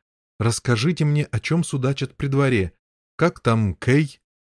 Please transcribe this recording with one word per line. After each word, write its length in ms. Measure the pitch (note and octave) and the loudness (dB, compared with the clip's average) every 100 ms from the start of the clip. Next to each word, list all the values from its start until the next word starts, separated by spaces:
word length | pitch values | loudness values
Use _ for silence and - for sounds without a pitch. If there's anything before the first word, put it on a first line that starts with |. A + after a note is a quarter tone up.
| _ _ _ - | _ _ _ -4
Расскажите 680 | A2 A2+ - A#2+ C3+ F3+ | -2 -2 -2 0 0 0
мне, 200 | D3 D3 | 0 0
о 160 | D3 A2 | -2 -4
чём 240 | - E3 | -2 -2
судачат 520 | E3 C#3+ B2+ C#3 - - | -2 -2 -2 -4 -6 -6
при 120 | C#3 | -4
дворе. 440 | C3+ C#3 A#2+ F2 - _ _ _ - | 0 2 2 0 -6 _ _ _ -2
Как 240 | E3 - | 0 0
там 340 | - A2+ G#2+ | 0 2 2
Кей? 460 | E2 - C3+ D3+ - _ _ | -2 2 2 2 -4 _ _